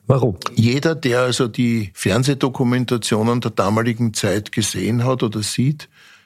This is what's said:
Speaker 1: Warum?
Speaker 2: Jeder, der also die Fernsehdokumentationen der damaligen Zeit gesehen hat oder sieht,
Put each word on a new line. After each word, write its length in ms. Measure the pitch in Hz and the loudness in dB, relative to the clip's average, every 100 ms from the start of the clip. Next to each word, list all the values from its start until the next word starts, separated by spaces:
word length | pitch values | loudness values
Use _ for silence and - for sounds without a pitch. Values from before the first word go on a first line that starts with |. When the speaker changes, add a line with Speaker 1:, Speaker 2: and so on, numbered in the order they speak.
| - | 0
Speaker 1:
Warum? 320 | 131 120 87 - - | 2 2 -2 -6 2
Speaker 2:
Jeder, 380 | 117 135 165 156 | 2 4 0 0
der 260 | 131 120 | 0 2
also 260 | 127 117 123 | 2 0 -2
die 440 | 104 120 117 101 | 0 0 0 -4
Fernsehdokumentationen 1500 | - - 110 131 135 139 127 123 123 123 123 - 107 113 123 | -4 0 2 2 0 0 0 0 0 0 -2 0 0 2 0
der 100 | 113 | -2
damaligen 600 | - 98 110 117 113 117 | -2 0 2 0 0 -2
Zeit 380 | - 104 101 101 | 0 -2 -2 -4
gesehen 520 | - 104 95 95 120 | -4 -4 -2 -2 0
hat 200 | 123 127 | 0 0
oder 200 | 117 110 | -2 -2
sieht, 460 | 98 - 131 147 - _ - - | -4 0 0 0 -6 _ -20 -10